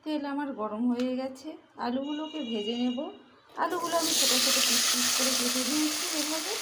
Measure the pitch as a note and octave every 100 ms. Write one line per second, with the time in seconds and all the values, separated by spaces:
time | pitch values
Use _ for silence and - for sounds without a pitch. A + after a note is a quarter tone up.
0 | D#4 D4+ C#4+ C#4 C#4+ G#3 G#3+ G#3+ B3 A#3+
1 | B3+ B3+ C4 C4 D#4 - - - A#3+ B3+
2 | C#4+ D4 D#4 D#4 A#3 A3 G#3 A#3+ B3 B3
3 | E4+ - - - - - E4 D4 E4 E4+
4 | D#4+ E4 C4 B3+ C4+ C4 B3+ A#3+ - B3
5 | B3 - C4 B3+ B3 B3+ A#3+ D4+ D4+ -
6 | F4 D#4 D4 D#4+ F4+ G#4+